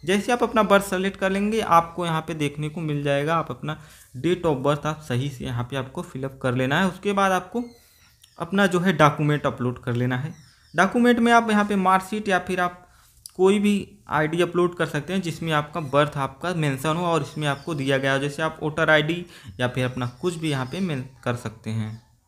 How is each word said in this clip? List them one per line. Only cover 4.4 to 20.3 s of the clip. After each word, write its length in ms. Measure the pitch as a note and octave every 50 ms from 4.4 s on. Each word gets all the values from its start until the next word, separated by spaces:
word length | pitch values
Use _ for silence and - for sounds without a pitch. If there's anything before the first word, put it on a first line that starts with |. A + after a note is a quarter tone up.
| F3+
of 180 | E3+ D3 C3 B2+
birth 220 | C#3 D3 C#3+ -
आप 140 | D3 D#3 D#3
सही 280 | - - B2+ A#2+ C3+ C#3+
से 160 | B2 B2 C#3
यहाँ 180 | C3+ B2+ A#2 B2
पे 120 | B2+ C#3
आपको 260 | C3+ B2+ B2+ - - F3
फिलअप 340 | - - C3+ C3 C3+ C3 -
कर 140 | - C3 B2
लेना 240 | B2+ C3 C3 C#3 D#3+
है। 80 | F#3+ F#3+
उसके 260 | F3 - - G3+ G3+
बाद 180 | G3+ G3 G3
आपको 320 | F#3+ F3+ F3+ - - A#3 B3 A#3+ - - _ _ _ _ _ _ _ _ _ _ _ -
अपना 260 | E3 E3 - G3 G3+ F#3+
जो 120 | F3+ F3+
है 140 | E3+ F#3+ F3+
डॉक्यूमेंट 520 | D3 D3+ D3 D3 - D#3 D3 D3 D3 -
अपलोड 360 | C#3+ B2 - A#2+ B2 A#2+ - -
कर 100 | - A#2+
लेना 240 | A#2+ B2 B2 B2+ B2+
है। 160 | C3 D#3+ - - - - _ _ _ _ _
डॉक्यूमेंट 460 | D#3 F3+ G3 - B3 A#3+ A#3+ A#3+ A#3
में 120 | A#3 A#3
आप 180 | A#3 A#3 A3+ A3
यहाँ 160 | G#3+ G#3 G#3
पे 100 | G#3 G#3 G3
मार्कशीट 500 | F#3 F#3 F#3 F#3+ F#3+ - - G#3+ G#3+ G#3+
या 120 | F#3+ F3
फिर 200 | F3+ - F#3 F3+
आप 240 | F3+ F3+ F3 - - _ _ _ _ _ _ _ _ - _
कोई 240 | - F#3 F#3+ G3+ G#3+
भी 140 | G3+ G#3 G#3 G3 - - - - _ -
आईडी 320 | - D3 D#3 D#3 D#3+ E3+
अपलोड 340 | F3 E3+ E3+ F3 F3 F3 F3
कर 100 | - E3 D3
सकते 260 | - D3+ C#3 B2+ F3+
हैं, 80 | G3
जिसमें 300 | F3+ E3+ D3+ - E3 E3 D#3
आपका 280 | D3+ D3 D3+ - F3 D#3+ C3+
बर्थ 280 | B2+ C#3+ D3 D3 - D3
आपका 360 | C3+ C3 C3 - - E3+ F3+
मेंशन 400 | E3+ D#3 D3 C3+ B2+ C3 D#3 D#3
हो 100 | E3+ F3+
और 160 | F3 E3 D#3+
इसमें 260 | D3 - - D#3 D3+ D3
आपको 280 | C#3 C#3 - - E3+
दिया 220 | C#3+ C3+ C3+ C#3 C3+
गया 160 | C3+ C3+ C3+
हो। 60 | C#3
जैसे 240 | C3+ C#3+ C#3+ - D#3+
आप 160 | D#3+ D#3+ -
वोटर 280 | - D#3 D3 D#3+ D#3+ D#3
आईडी 360 | D#3 D3+ D3+ D3+ E3+ F3 F3 - - - - - F#2+ -
या 80 | B2+ B2
फिर 180 | B2 C3 B2+
अपना 220 | B2 B2+ B2+ B2+ B2 - -
कुछ 140 | - F3+